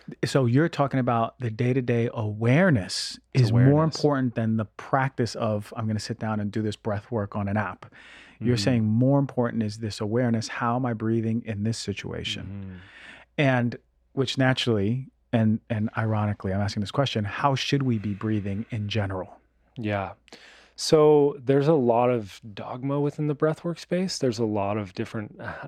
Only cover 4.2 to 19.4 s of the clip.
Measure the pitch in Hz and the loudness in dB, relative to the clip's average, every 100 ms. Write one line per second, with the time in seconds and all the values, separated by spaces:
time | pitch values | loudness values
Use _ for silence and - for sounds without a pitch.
4.2 | 127 117 110 110 104 - - 135 135 - | 0 0 0 0 -4 -10 -2 0 0 -2
5.2 | 113 - 113 107 - 120 110 107 - 113 | -4 -2 -4 -4 -6 -6 -4 -4 -6 -6
6.2 | 110 107 104 110 107 - 113 98 - 113 | -4 -4 -4 -4 -4 -4 -4 -6 -4 -6
7.2 | 101 107 98 107 92 90 - - - - | -4 -4 -2 -2 -4 -8 -18 -20 -20 -20
8.2 | - - 113 117 131 117 107 113 127 139 | -20 -6 0 2 2 2 2 4 4 2
9.2 | 135 - 120 113 107 110 110 - 104 120 | 0 -2 -2 -2 -4 -4 -8 -6 -2 0
10.2 | 120 113 - - 120 123 127 110 110 113 | 2 0 -2 -4 -2 0 -2 -2 0 0
11.2 | 110 117 110 101 110 113 - 98 90 82 | 0 -2 -4 -4 -2 -4 -6 -6 -8 -8
12.2 | - 101 92 98 95 90 - - - - | -8 -8 -10 -12 -12 -14 -18 -20 -20 -20
13.2 | - - 135 127 120 - _ _ _ 139 | -10 0 2 4 0 -4 _ _ _ -4
14.2 | 127 - 131 131 120 107 101 131 131 _ | -2 2 2 2 2 2 2 0 -6 _
15.2 | - 113 110 110 - 110 110 - 110 107 | -2 2 4 2 -2 -4 -2 -2 -2 0
16.2 | 104 101 95 98 101 107 101 - 135 110 | 0 -2 -2 -2 -2 -2 -4 -2 -2 -2
17.2 | 104 - 143 131 - 143 131 110 104 98 | -4 0 0 0 0 0 0 -2 -2 -4
18.2 | 110 107 101 98 - 113 104 110 98 92 | -2 -2 -2 -6 -6 -6 -4 -2 -2 -4
19.2 | 85 - | -8 -14